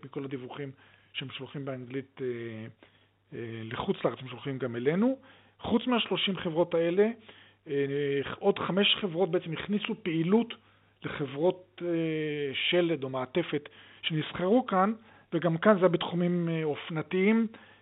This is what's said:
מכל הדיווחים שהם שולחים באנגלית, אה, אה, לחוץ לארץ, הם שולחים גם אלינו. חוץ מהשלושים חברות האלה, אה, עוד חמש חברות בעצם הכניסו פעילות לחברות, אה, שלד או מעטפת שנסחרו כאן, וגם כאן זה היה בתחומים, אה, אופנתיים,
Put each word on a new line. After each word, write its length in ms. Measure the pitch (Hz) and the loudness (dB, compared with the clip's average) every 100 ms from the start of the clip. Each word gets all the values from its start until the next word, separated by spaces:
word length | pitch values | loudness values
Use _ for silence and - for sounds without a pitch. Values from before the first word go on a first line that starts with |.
מכל 200 | 135 147 | -12 -10
הדיווחים 460 | 139 135 123 - 143 135 - _ _ | -8 -8 -10 -12 -12 -14 -20 _ _
שהם 160 | - 131 | -12 -10
שולחים 340 | - 127 151 | -10 -12 -10
באנגלית, 560 | 135 127 123 135 131 - | -8 -8 -8 -8 -8 -6
אה, 40 | 127 120 117 110 110 - - _ _ _ _ | -6 -4 -8 -10 -12 -16 -20 _ _ _ _
אה, 280 | 123 117 113 | -10 -10 -8
לחוץ 320 | 113 120 - - | -8 -4 -4 0
לארץ, 140 | 147 117 | -2 -4
הם 60 | 127 | -10
שולחים 300 | 123 147 131 | -10 -8 -4
גם 180 | 127 117 | -4 -2
אלינו. 420 | 127 175 240 269 - - _ _ | 0 4 2 0 -8 -20 _ _
חוץ 280 | - 233 247 | 0 0 2
מהשלושים 500 | 233 - 180 - 175 | 0 0 -2 -2 -2
חברות 380 | 180 156 170 | 0 0 2
האלה, 340 | 170 170 180 214 233 - - - _ - | 2 4 4 2 0 -12 -20 -20 _ -4
אה, 60 | 139 139 143 143 139 131 - | 0 0 0 0 0 -2 0
עוד 200 | 202 196 | 0 2
חמש 380 | - 185 202 - | 0 2 2 2
חברות 300 | 196 160 185 | -2 0 0
בעצם 220 | 175 165 | 0 -2
הכניסו 500 | 156 - 202 - 214 | -6 -2 -2 -2 -4
פעילות 520 | 185 160 165 214 233 - _ _ _ _ | -2 0 4 4 4 -6 _ _ _ _
לחברות, 760 | 143 - 139 139 175 180 - - | -10 -6 -6 0 0 0 -6 -8
אה, 720 | 175 165 160 156 156 147 143 | -2 0 0 -2 -2 -4 -4
שלד 500 | 123 - 175 170 156 | -2 2 2 2 0
או 40 | 131 | -2
מעטפת 600 | 131 127 180 165 147 - - - - | -4 -2 -2 -2 -4 -6 -18 -20 -10
שנסחרו 640 | - 160 139 - 180 240 247 | -4 -2 -2 -2 4 4 4
כאן, 260 | 190 196 226 - - _ | 2 2 0 -10 -20 _
וגם 260 | 170 170 165 | -2 0 4
כאן 160 | 214 | 6
זה 60 | 196 | 8
היה 80 | 180 | 6
בתחומים, 600 | 170 - 175 175 175 170 | 4 -2 0 0 2 0
אה, 160 | 165 | 0
אופנתיים, 840 | 156 139 - 160 147 185 196 226 226 - - - | -2 -4 -4 -6 -2 2 4 4 2 -4 -20 -20